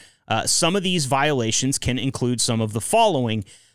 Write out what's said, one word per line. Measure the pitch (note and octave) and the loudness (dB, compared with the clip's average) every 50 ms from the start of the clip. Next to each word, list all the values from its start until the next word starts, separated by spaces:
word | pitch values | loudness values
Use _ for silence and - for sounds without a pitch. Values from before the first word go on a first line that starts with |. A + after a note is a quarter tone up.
| - - _ _ _ - | -18 -20 _ _ _ -2
Uh, | A2 A2+ - | -2 -2 0
some | - - - E3+ E3 F#3 | 0 0 2 2 2 0
of | G3+ F3 | 0 0
these | F#3 F3+ F3 C#3+ | 0 0 0 0
violations | B2 C3+ C3+ C#3+ D#3 D3 B2+ A2+ A2+ - - C3 C3+ C#3 | 0 0 2 2 2 2 2 0 0 0 0 0 -2 -2
can | - - C3+ B2 B2+ | -2 -2 -2 -2 -2
include | G#2+ C3+ - - B2+ B2 B2 A#2 | -2 -4 -2 -2 -2 -2 0 0
some | - - A#2 A2+ | 0 0 0 0
of | A2 G#2+ | 0 -2
the | G#2 A2+ | -2 -6
following. | - - - A3+ A3+ G#3+ E3+ C3+ B2 A2+ A2 A2 G#2 - - - _ _ | -2 0 2 4 4 4 2 2 0 0 -2 -4 -4 -8 -14 -20 _ _